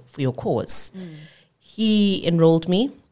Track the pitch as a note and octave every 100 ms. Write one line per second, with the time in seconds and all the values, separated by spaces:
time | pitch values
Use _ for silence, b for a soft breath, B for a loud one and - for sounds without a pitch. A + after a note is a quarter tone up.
0 | - - C3 - G#3+ A#2+ - - - F#3+
1 | F3 D3+ D#3 B B _ - - A3 G#3+
2 | G3+ F#3+ - E3+ E3 E3 E3+ F#3 C#4 -
3 | _